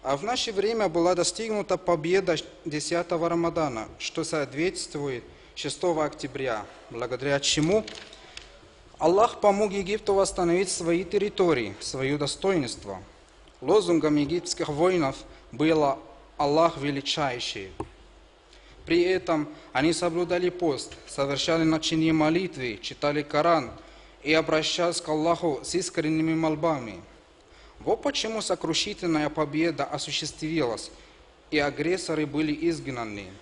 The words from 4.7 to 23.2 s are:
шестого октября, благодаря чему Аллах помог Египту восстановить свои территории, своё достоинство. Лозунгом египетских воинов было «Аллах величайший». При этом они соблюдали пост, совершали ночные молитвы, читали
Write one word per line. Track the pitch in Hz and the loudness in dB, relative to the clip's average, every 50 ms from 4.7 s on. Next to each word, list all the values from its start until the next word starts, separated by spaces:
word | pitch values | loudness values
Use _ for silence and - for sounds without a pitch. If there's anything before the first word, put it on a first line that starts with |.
| - - - - - 151 143 143 131 117 - - - - - - - | -2 -4 -10 -8 -8 -6 -4 -4 -6 -6 -8 -14 -20 -20 -20 -18 -14
шестого | - - 143 - - - 180 170 156 151 | -8 -6 -6 -4 0 0 0 2 2 0
октября, | 143 - - - 135 127 139 135 127 113 107 101 - - - - - | -2 -2 -6 -10 -8 -6 -4 -2 -2 -2 -2 -6 -10 -16 -20 -18 -12
благодаря | 123 117 120 117 127 120 131 143 139 139 | -8 -6 -4 -4 -4 -4 0 0 0 2
чему | 139 - - 156 151 160 196 220 214 - - - - - - - - - - - - - - - - - - - - - - - | 2 0 2 2 4 4 4 2 0 -2 -12 -16 -16 -18 -20 -20 -20 -20 -20 -20 -20 -20 -20 -20 -20 -20 -20 -20 -20 -20 -8 0
Аллах | - 160 175 196 226 233 - - | 2 4 6 6 6 4 2 4
помог | - 208 196 202 214 208 | 4 4 4 4 2 0
Египту | 185 202 190 180 208 214 - - 196 | 0 -2 -2 -2 -4 -4 0 2 4
восстановить | 196 190 180 - - 175 170 170 180 196 190 | 4 4 2 2 0 2 2 4 2 2 0
свои | - - 180 165 170 175 190 | -2 -4 0 0 0 0 0
территории, | 170 - 202 196 208 202 - 190 175 156 127 113 98 95 - | 0 0 0 0 0 0 2 4 4 4 2 0 -4 -6 -8
своё | - - - 131 131 135 147 | -10 -8 -6 -4 -2 -2 0
достоинство. | 143 143 139 - - - 190 196 170 135 113 - - - 101 98 90 90 - - - - - - - - - - - | 0 -2 -4 -4 -2 0 2 2 2 0 -2 -6 -10 -10 -10 -10 -10 -12 -18 -20 -20 -20 -20 -20 -20 -20 -20 -18 -8
Лозунгом | 127 131 185 214 190 175 175 160 147 151 151 | 0 4 4 4 4 4 2 2 4 4 2
египетских | 147 147 139 165 180 175 - - - 165 151 | 2 2 0 -2 -4 -4 -4 -6 -4 -4 -4
воинов | 147 143 165 185 190 175 151 135 131 - - - - - - - | 0 2 2 4 4 2 0 0 -2 -6 -14 -18 -20 -20 -20 -18
было | - 120 147 160 165 156 147 139 135 - - - - - - - - | -4 0 2 4 4 4 4 2 2 -2 -6 -18 -20 -20 -20 -20 -4
«Аллах | - 147 143 147 160 165 170 160 | -2 0 2 4 4 4 4 2
величайший». | 147 135 147 143 139 139 - - 160 147 135 123 123 - - - 110 98 92 - - - - - - - - - - - - - - _ - - - - - - - - | 0 -4 -2 -2 -2 -2 -4 -2 0 0 -2 -2 -4 -6 -6 -6 -8 -10 -12 -10 -10 -12 -12 -12 -20 -20 -20 -20 -20 -20 -20 -20 -20 _ -20 -20 -20 -20 -20 -20 -18 -4
При | - 165 175 | 0 2 4
этом | 175 180 190 180 180 - 165 151 147 147 - - - - | 4 4 2 0 2 0 0 0 0 -4 -8 -16 -20 -4
они | - 127 143 165 | 0 2 2 2
соблюдали | 165 - 180 175 165 170 180 165 180 175 180 180 | 2 2 0 -2 0 0 0 0 0 0 0 0
пост, | 175 - 175 165 139 120 - - - - - - | -2 0 0 0 0 -2 -6 -10 -14 -18 -18 -12
совершали | - - 139 139 143 135 - - 165 165 160 | -4 -4 -2 -2 0 -2 0 2 2 4 4
ночные | 160 160 156 156 - 165 160 160 160 | 4 2 2 0 0 0 2 2 4
молитвы, | 160 156 151 156 160 175 190 175 - 135 131 120 107 98 | 4 4 4 4 4 2 0 -2 -6 -6 -6 -6 -6 -6
читали | - - 139 - - 147 147 151 | -10 -12 -8 -2 -2 0 0 0